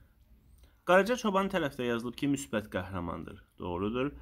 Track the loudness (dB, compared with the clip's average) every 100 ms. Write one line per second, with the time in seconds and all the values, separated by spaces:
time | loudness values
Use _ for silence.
0 | -20 _ -20 -20 -20 -20 -20 _ 6 6
1 | 6 2 0 2 2 0 -2 -2 0 0
2 | -2 -2 0 0 -2 -4 -2 -4 -4 -6
3 | -6 -6 -10 -14 -18 -10 -6 -2 -2 -2
4 | -4 -6